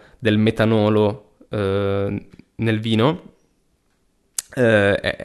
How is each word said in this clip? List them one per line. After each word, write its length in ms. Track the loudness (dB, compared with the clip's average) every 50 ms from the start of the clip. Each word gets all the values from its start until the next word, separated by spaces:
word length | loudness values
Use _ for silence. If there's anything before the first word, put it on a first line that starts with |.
| -16 -20 -20
del 220 | _ -2 0 2 2
metanolo, 960 | 2 2 2 2 0 2 2 2 2 2 2 2 2 2 0 -4 -12 _ _ _ -16 _
eh, 800 | -6 -4 -2 -2 -2 -2 -2 -2 -2 -2 -4 -4 -6 -6 -10 -12 -20 -20 -20 _ _
nel 240 | -6 -4 -2 -2 -2
vino. 560 | -2 -2 0 2 2 0 0 -2 -10 -20 _ _ _ _ _ _ _ _ _ _ _ _ _ _ _ _ _ _ _ _ _ -14 -14 -10 -2
Eh, 440 | 0 2 2 4 4 2 2 0 0 -2
e, 140 | -6 -6 -6